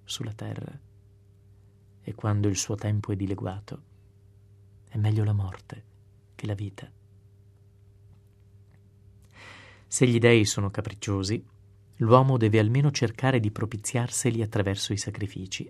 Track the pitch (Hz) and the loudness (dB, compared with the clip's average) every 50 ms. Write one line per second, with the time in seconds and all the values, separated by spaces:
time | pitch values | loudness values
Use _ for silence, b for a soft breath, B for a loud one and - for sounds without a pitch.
0 | - - - - 117 110 107 110 107 107 107 - - - - 143 - - - - | -16 -14 -10 -10 -8 -10 -10 -10 -10 -10 -8 -10 -10 -12 -14 -16 -20 -20 -20 -20
1 | - - - - - - - - - - - - - - _ - - - - - | -20 -20 -20 -20 -20 -20 -20 -20 -20 -20 -20 -20 -20 -20 _ -20 -20 -20 -20 -18
2 | - - 110 - - 110 104 104 104 104 98 95 - - 104 104 - 104 104 104 | -14 -14 -12 -6 -2 0 0 2 2 0 0 0 -2 -4 -4 -4 -2 -2 -2 -2
3 | 104 - 104 95 101 95 98 101 107 95 92 101 - - - - - - - - | -2 -2 -4 -4 -2 -4 -4 -6 -6 -8 -8 -10 -12 -14 -16 -16 -18 -20 -20 -20
4 | - - - - - - - - - - - - - - - - - - - 110 | -20 -20 -20 -20 -20 -20 -20 -20 -20 -20 -20 -20 -20 -20 -20 -20 -18 -8 -4 0
5 | 104 107 107 110 107 107 107 101 98 92 95 - - - - - - - - - | 0 2 2 2 2 2 2 0 -2 -4 -8 -12 -16 -18 -18 -18 -18 -20 -20 -20
6 | - - - - - - - - - 107 104 95 107 98 98 - - - - - | -20 -20 -20 -20 -20 -20 -18 -10 -8 -6 -6 -6 -6 -10 -10 -14 -20 -20 -20 -20
7 | - - - - - - - - - - - - - - - - - - - - | -20 -20 -20 -20 -20 -20 -20 -20 -20 -20 -20 -20 -20 -20 -20 -20 -20 -20 -20 -20
8 | - - - - - - - _ - - - - - _ - - - - - - | -20 -20 -20 -20 -20 -20 -20 _ -20 -20 -20 -20 -20 _ -20 -20 -20 -20 -20 -20
9 | - - - - - - B B B B B B B B B B B B - - | -20 -20 -20 -20 -20 -20 B B B B B B B B B B B B 0 2
10 | 139 127 117 117 110 117 117 113 104 104 - - 101 98 - - 104 - 98 104 | 4 4 4 6 6 8 8 8 6 4 2 -2 -2 -2 -2 -4 -6 -6 -8 -10
11 | - - 101 98 98 95 113 - - - - - - - - - - - - - | -6 -4 -2 -2 -2 -2 -4 -6 -6 -10 -20 -20 -20 -20 -20 -20 -20 -14 -6 -2
12 | 120 110 120 127 131 135 131 123 113 107 104 110 107 107 120 139 139 151 139 - | 4 8 8 8 8 6 4 4 4 4 4 4 4 4 2 2 2 2 2 0
13 | - - - - - 131 131 123 107 104 104 - 113 110 - 107 - - - 123 | -2 -2 -2 -2 0 0 2 2 0 -2 -2 -4 -6 -6 -6 -8 -8 -4 -2 -2
14 | 117 120 - - - 127 113 113 113 107 - 110 98 101 98 95 - - 107 101 | -2 -2 -4 -2 0 0 0 0 -2 -2 0 0 0 0 -2 -2 -2 -4 -4 -4
15 | - 110 104 - 104 101 - 95 95 92 - - - - | -4 -6 -6 -6 -6 -8 -8 -10 -12 -10 -10 -10 -10 -8